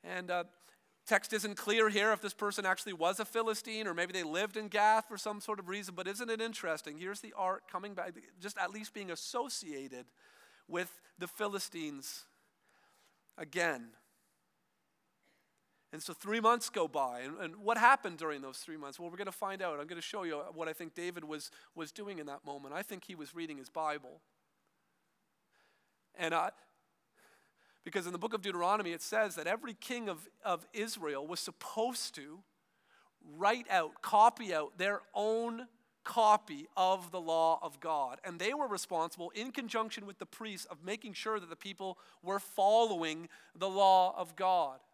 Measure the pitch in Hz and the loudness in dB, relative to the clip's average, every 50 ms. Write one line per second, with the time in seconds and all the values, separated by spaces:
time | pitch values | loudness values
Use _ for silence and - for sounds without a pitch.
0 | - 170 185 180 180 180 180 175 175 - _ _ _ - - _ _ _ _ _ | -10 -6 -6 -6 -4 -2 -2 -2 -2 -4 _ _ _ -20 -20 _ _ _ _ _
1 | _ - 226 196 - - 220 214 185 214 202 - - 208 233 226 226 214 202 202 | _ 2 2 4 4 2 -2 -2 -2 -2 -6 -4 0 2 4 6 6 6 4 4
2 | 202 220 214 202 - 202 - - 208 202 202 - 196 190 185 185 - 214 190 165 | 4 4 2 2 0 -8 -6 -4 -4 -2 -2 0 0 0 0 0 -2 -8 -4 0
3 | 160 175 196 190 214 - - 226 226 220 214 214 - 233 220 220 220 202 175 170 | 0 0 2 0 -4 -2 -2 0 0 0 -2 -2 -4 -6 -6 -4 -4 -4 -2 -2
4 | 175 180 185 185 175 156 156 175 202 208 190 214 214 202 180 208 208 214 220 220 | -2 -2 -2 -4 -4 -2 0 0 -2 -2 -2 -6 -8 -2 2 6 6 8 6 6
5 | 220 - 226 190 - 214 208 208 - - 214 196 190 175 190 208 202 180 180 190 | 2 -2 -10 -6 -6 -6 -6 -6 -4 -6 -6 -6 -4 -6 -6 -6 -6 -8 -8 -6
6 | 185 175 202 208 247 233 226 220 226 226 220 - - 175 160 151 - 156 147 151 | -6 -4 -4 -4 -2 -4 -2 -2 -2 -4 -4 -4 -2 -2 -2 -2 -4 -10 -10 -8
7 | 180 185 202 208 - 220 - - 190 185 190 - _ - - 185 190 208 202 180 | -8 -8 -8 -8 -10 -12 -6 -2 0 0 0 -2 _ -8 -8 -8 -8 -6 -6 -6
8 | 170 180 170 - - - _ 185 175 208 208 208 185 190 196 214 214 - _ 220 | -6 -8 -8 -12 -18 -20 _ -14 -12 -10 -4 -2 -2 -2 -2 -8 -12 -10 _ -10
9 | 202 185 170 - - - - 240 277 269 - - - 165 147 135 135 131 131 123 | -8 -8 -8 -8 -8 -4 -4 -4 -2 -2 -4 -8 -8 -8 -8 -10 -10 -10 -12 -14
10 | 123 _ _ _ _ - - - - - - - _ - 151 175 180 180 - - | -14 _ _ _ _ -20 -20 -20 -20 -20 -20 -20 _ -6 -4 -4 -4 -4 -8 -18
11 | _ - _ - 180 180 - - 214 208 202 196 190 - - 175 156 151 143 139 | _ -20 _ -10 -10 -10 -4 -4 -2 -2 -2 -4 -6 -6 -8 -6 -6 -6 -8 -8
12 | 135 - - - - _ _ _ _ _ _ _ _ _ _ _ _ _ _ _ | -10 -10 -12 -12 -14 _ _ _ _ _ _ _ _ _ _ _ _ _ _ _
13 | _ _ _ _ _ _ _ - 156 151 139 180 170 170 147 123 117 117 110 _ | _ _ _ _ _ _ _ -14 -14 -8 -2 0 0 0 0 -2 -6 -14 -18 _
14 | _ _ _ _ _ _ _ _ _ _ _ _ _ _ _ _ _ _ _ _ | _ _ _ _ _ _ _ _ _ _ _ _ _ _ _ _ _ _ _ _
15 | _ _ _ _ _ _ _ _ _ _ _ _ _ _ _ _ _ _ - 160 | _ _ _ _ _ _ _ _ _ _ _ _ _ _ _ _ _ _ -14 -12
16 | - - 165 - - 196 214 233 214 220 240 240 233 - - 208 170 156 135 151 | -10 -10 -10 -10 -4 0 0 6 6 6 6 6 2 -4 0 0 0 0 2 0
17 | 135 127 123 123 127 135 156 - 190 160 165 208 208 208 233 220 226 240 269 262 | 0 0 -2 -6 -8 -8 -8 -8 -8 -8 -8 -4 2 2 4 8 10 10 8 8
18 | - 196 170 156 165 156 147 143 135 135 135 - - - 160 156 147 139 135 - | 4 -6 -6 -4 -4 -4 -4 -4 -6 -10 -12 -12 -12 -12 -10 -10 -10 -12 -12 -10
19 | 175 170 170 185 202 190 185 - 214 190 196 190 190 175 151 143 147 160 175 170 | -12 -10 -8 -6 -8 -8 -6 -6 -6 -4 -4 -2 -2 -2 -2 -2 -6 -8 -8 -8
20 | 160 - - 208 185 170 156 147 - 170 170 160 165 160 160 - 175 160 _ 175 | -8 -6 -6 -4 -2 -2 -2 -4 -6 -8 -6 -6 -4 -4 -4 -6 -10 -10 _ -6
21 | 170 180 175 175 160 151 156 151 143 - - - - _ _ 160 160 151 - - | -6 -6 -6 -6 -8 -8 -8 -8 -8 -12 -16 -18 -20 _ _ -10 -10 -10 -10 -12
22 | 208 202 202 165 151 143 143 139 _ 143 143 143 139 135 143 175 190 - 202 180 | -10 -10 -8 -10 -8 -10 -10 -12 _ -10 -10 -10 -10 -8 -6 -6 -6 -6 -10 -12
23 | - - 190 160 151 139 - 170 170 160 151 139 131 - _ 160 160 151 151 151 | -12 -14 -12 -12 -12 -12 -10 -10 -10 -8 -8 -12 -14 -10 _ -4 -2 -2 -2 -4
24 | 139 127 143 - _ _ _ _ _ _ _ _ _ _ _ _ _ _ _ _ | -8 -14 -20 -20 _ _ _ _ _ _ _ _ _ _ _ _ _ _ _ _
25 | _ _ _ _ _ _ _ _ _ _ _ _ _ _ _ _ _ _ _ _ | _ _ _ _ _ _ _ _ _ _ _ _ _ _ _ _ _ _ _ _
26 | _ _ _ - 175 160 165 165 160 196 - - _ _ _ _ _ _ _ _ | _ _ _ -4 -2 0 2 2 0 0 -4 -8 _ _ _ _ _ _ _ _
27 | _ _ _ _ - - _ _ _ _ _ _ _ _ _ _ _ - 165 202 | _ _ _ _ -20 -20 _ _ _ _ _ _ _ _ _ _ _ -4 -4 -2
28 | 175 175 180 175 180 233 220 214 185 202 185 175 175 180 202 214 202 175 170 165 | -2 -2 -6 -4 -6 -4 -4 -4 -4 -4 -2 2 2 4 4 2 0 -2 -4 -6
29 | - - - 220 220 202 170 165 151 165 202 226 - 247 214 _ - - 254 240 | -6 -2 2 2 2 2 0 -4 -2 -2 -2 -2 -2 -10 -12 _ -8 -6 -6 -4
30 | 233 202 180 156 156 - _ _ - 214 180 165 160 - - 226 214 226 - 214 | -4 -6 -6 -8 -10 -20 _ _ -2 -2 -2 -2 -2 -10 -6 -6 -4 -4 -4 -6
31 | 170 151 143 135 147 156 180 165 - - 170 _ - - - 220 220 247 247 233 | -4 -4 -4 -4 -6 -6 -6 -6 -8 -8 -10 _ -12 -8 -2 0 0 0 0 -4
32 | - - - - 139 147 156 185 - _ _ _ _ _ _ _ _ _ _ _ | -6 -8 -8 -12 -14 -14 -16 -20 -20 _ _ _ _ _ _ _ _ _ _ _
33 | _ _ _ _ - - 147 160 190 202 226 247 240 - 196 185 165 151 - - | _ _ _ _ -20 -18 -8 2 4 4 4 4 0 2 4 4 4 2 -4 -8
34 | - - - 208 214 233 - - 240 196 175 156 151 - - 170 180 196 202 196 | -2 6 10 10 10 10 10 6 -4 0 0 0 0 -2 -2 0 0 2 0 0
35 | - - - 202 208 214 220 226 233 233 233 226 254 240 _ _ _ _ _ _ | -4 -6 -4 0 2 2 2 2 0 -2 -4 -6 -10 -12 _ _ _ _ _ _
36 | _ - - 233 220 214 208 208 214 - 156 143 156 - _ 196 185 185 190 190 | _ -2 4 6 10 10 8 8 6 -4 -10 -10 -10 -6 _ 4 4 4 4 2
37 | 180 175 165 185 170 165 165 165 165 160 165 - - 160 147 143 - 165 160 147 | 0 -8 -8 -6 -2 2 4 6 6 6 4 4 0 -8 -10 -6 -2 0 0 2
38 | 139 127 127 - - 196 175 165 180 214 269 294 294 247 202 180 - - 185 165 | 0 -2 -4 -8 -10 -10 -8 -2 -2 -2 0 0 0 0 0 -4 -4 -2 0 0
39 | 160 170 - - 170 170 - 196 226 262 240 - 254 220 - 226 220 220 - 233 | 0 -2 -2 -8 -8 -8 -6 -6 -8 -6 -6 -8 -8 -2 -2 -2 -2 -2 -4 -10
40 | 202 196 190 _ 190 - - - 226 220 202 175 - - 175 147 160 185 208 220 | -12 -12 -12 _ -14 -14 -12 -10 -8 -8 -8 -8 -10 -12 -14 -12 -6 -6 -6 -6
41 | - 208 190 - - 220 220 214 175 165 165 _ - 196 196 - 196 190 180 - | -8 -12 -10 -6 -2 -2 -2 -2 -4 -8 -14 _ -10 -12 -10 -6 -8 -8 -8 -10
42 | - - - _ - 170 196 202 - - - - 190 196 214 226 233 226 202 170 | -16 -20 -20 _ -4 -2 -2 -2 -2 -4 0 4 6 8 8 8 6 6 4 0
43 | 165 160 156 160 170 170 - - - - _ 175 180 196 190 196 202 190 190 185 | 0 -2 -2 -4 -8 -14 -18 -20 -20 -20 _ -4 -4 -2 4 6 8 10 10 10
44 | 180 185 - - 185 170 165 - 190 185 185 175 160 139 131 135 _ _ | 8 6 4 -2 -6 -6 -4 0 2 4 6 4 4 2 -2 -8 _ _